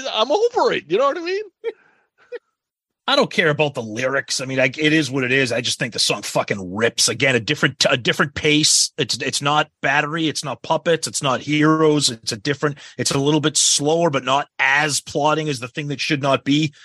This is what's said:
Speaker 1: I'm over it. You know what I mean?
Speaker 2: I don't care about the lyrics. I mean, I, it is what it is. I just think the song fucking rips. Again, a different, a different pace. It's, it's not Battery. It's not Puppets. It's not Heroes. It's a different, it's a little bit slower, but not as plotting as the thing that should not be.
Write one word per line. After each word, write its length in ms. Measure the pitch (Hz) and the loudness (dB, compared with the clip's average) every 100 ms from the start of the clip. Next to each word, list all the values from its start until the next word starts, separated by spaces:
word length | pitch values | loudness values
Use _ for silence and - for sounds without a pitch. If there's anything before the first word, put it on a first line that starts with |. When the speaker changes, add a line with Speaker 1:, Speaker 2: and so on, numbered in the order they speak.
| 262 | 0
Speaker 1:
I'm 200 | 220 247 | -2 0
over 420 | 320 480 415 262 | 2 2 2 0
it. 160 | 170 135 | 0 -2
You 80 | 185 | 0
know 80 | 277 | 0
what 120 | 349 | 0
I 40 | |
mean? 220 | 339 392 427 _ 453 - _ _ _ _ _ 480 - _ _ _ _ _ - | -4 -6 -8 _ -12 -12 _ _ _ _ _ -18 -18 _ _ _ _ _ -2
Speaker 2:
I 80 | - | 0
don't 160 | 208 | 0
care 180 | - 170 | 2 2
about 240 | 143 151 | 2 0
the 80 | 131 | -2
lyrics. 580 | 113 110 131 135 - - | -8 -4 -4 -4 -4 -6
I 60 | 131 | -4
mean, 140 | 131 | 0
I, 60 | 131 | 0
it 280 | 127 151 | 2 0
is 160 | 156 139 | 2 0
what 140 | 135 | -2
it 80 | 123 | 0
is. 200 | 135 127 | 0 0
I 100 | 123 | -2
just 180 | 120 - | -4 -6
think 140 | 127 | -6
the 60 | 120 | -4
song 220 | - 117 | -2 -2
fucking 540 | - 143 120 104 92 98 | -4 -4 -2 -4 -4 -2
rips. 340 | 117 - - | -2 2 -2
Again, 240 | 104 135 | 2 2
a 60 | 127 | 2
different, 440 | 98 151 151 - 143 | 0 0 0 2 0
a 80 | 135 | 2
different 380 | 120 160 160 - | 0 0 -2 0
pace. 560 | 156 151 156 - - - | 2 2 4 2 0 -2
It's, 180 | 131 117 | -4 -4
it's 240 | 135 - | -4 -2
not 300 | 143 151 147 _ | 0 0 -2 _
Battery. 460 | 147 143 147 165 160 | 0 0 0 -2 -4
It's 160 | - | -4
not 180 | 147 120 | -8 -10
Puppets. 460 | - 165 175 160 127 | -2 -2 0 0 -2
It's 160 | - | -2
not 180 | 143 120 | 0 -2
Heroes. 680 | 110 151 151 156 156 151 127 | 0 2 4 6 4 4 0
It's 200 | 117 - | -2 -6
a 60 | 113 | -6
different, 400 | 151 143 151 143 - - | -4 0 -2 -4 -12 -4
it's 100 | 120 | -2
a 80 | 139 | 2
little 220 | 139 156 | 2 4
bit 180 | 151 147 | 2 2
slower, 540 | - - 147 165 170 | 2 2 2 2 2
but 120 | 139 | 0
not 240 | 127 135 147 - | 0 0 -2 -2
as 420 | 135 143 151 135 | 2 2 2 -2
plotting 480 | - 156 147 151 156 | -4 0 2 2 -2
as 100 | 131 | -6
the 80 | 123 | -6
thing 200 | - 147 | -8 -8
that 120 | 135 | -6
should 220 | - 151 | -2 -2
not 220 | 135 135 | 2 0
be. 280 | - 147 156 - | 2 2 2 -4